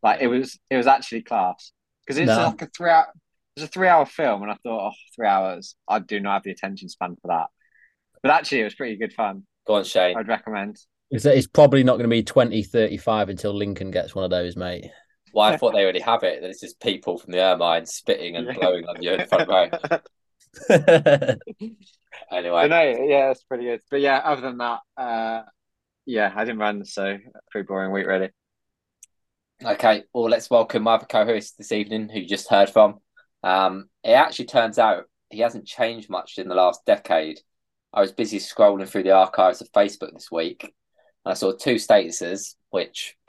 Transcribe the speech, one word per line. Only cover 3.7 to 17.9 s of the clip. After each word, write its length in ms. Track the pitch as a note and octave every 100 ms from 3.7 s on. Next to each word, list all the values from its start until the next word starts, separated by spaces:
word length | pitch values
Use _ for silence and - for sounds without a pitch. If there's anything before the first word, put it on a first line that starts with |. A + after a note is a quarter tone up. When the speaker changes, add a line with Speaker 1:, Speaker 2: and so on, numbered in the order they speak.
| F#3 F#3
Speaker 1:
hour 180 | E3+ C#3
film, 360 | - C#3+ G2+
and 100 | G#2
I 40 | G#2
thought, 340 | A#2+ A2 G2+
"Oh, 60 | - _ -
three 100 | G#2+
hours. 520 | G2 F#2+ F2+ - - -
I 120 | G#2+
do 200 | F#2 G#2
not 140 | G2+
have 100 | G2
the 80 | G2
attention 380 | F2+ F#2+ F#2+ F#2
span 260 | - F2+ F2
for 80 | F2
that." 180 | E2+ E2 - _ _ _ _ _ _
But 100 | C3+
actually, 280 | D#3 D3+ C3+
it 60 | G#2
was 100 | -
pretty 220 | B2+ G#2
good 160 | A2
fun. 340 | - G#2+ G2 - _ -
Speaker 3:
Go 100 | G#2
on, 100 | F#2+
Shane. 320 | F#2+ F2+ G2+
Speaker 1:
I'd 100 | G#2
recommend. 480 | A2 A2 G#2+ G2+ G#2 _ _ _
Speaker 2:
It's, 140 | A#2
it's 240 | D3+ C3+ -
probably 380 | - D3 C#3 B2+
not 100 | A2+
gonna 140 | A#2
be 140 | A#2
twenty 380 | A2 C#3 A#2+ A2
thirty-five 680 | G2+ A#2 A2 G#2 - A2 G2
until 240 | F#2 G#2
Lincoln 360 | G2+ G2+ F#2+ F#2+
gets 240 | F2+ - G2
one 100 | F#2
of 60 |
those, 260 | F2+ F2 F2+
mate. 340 | F2+ F2+ - - _ _ _
Speaker 3:
Well, 120 | G#2 G#2+
I 100 | D3
thought 160 | A#2+
they 120 | G#2+
already 180 | G2 F2+
have 220 | A#2 A#2
it. 200 | F#2 -
It's 160 | F#2 -
just 220 | - -
people 360 | A2+ F#2 - F2
from 140 | -
the 80 | F2+
Ermine 460 | F#2 F2 E2+ E2
spitting 500 | D#2+